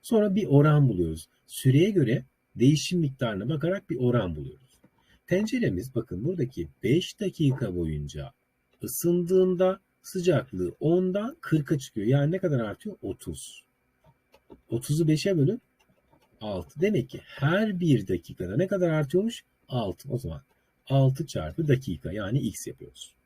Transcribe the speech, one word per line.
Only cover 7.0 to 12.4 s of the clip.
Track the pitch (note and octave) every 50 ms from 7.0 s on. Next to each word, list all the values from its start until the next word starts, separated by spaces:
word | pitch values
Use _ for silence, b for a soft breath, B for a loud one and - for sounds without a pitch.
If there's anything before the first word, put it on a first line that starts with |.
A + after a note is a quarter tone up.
| - - - _
dakika | G#3 F#3 - - D#3 C3+ B2+ - B2 G2 F2+
boyunca | F2 E2+ D#2+ D#2 D2 D2 C#2 C#2+ D2 C#2 C2 _ _ _ _ _ _ _ _ _ _ -
ısındığında | G2+ - - - F3 F3 F3+ F3 E3+ F#3+ F#3 F#3 F#3 F#3 E3+ F#3 F#3 F#3+ - _ _ _ _
sıcaklığı | _ - - F#3+ E3+ F3+ D#3 A2+ A2 - - F2+ F2+ E2+ - _
ondan | - D#3 E3+ F#3 F#3 F#3 F3+ G3+ G#3+ B3 E4 _
kırka | - - D#3+ D#3 C#3+ - D#3+
çıkıyor. | C3+ - - _ A2 G2+
Yani | A2+ C3+ C#3+ C#3+ D3+
ne | F3
kadar | F#3+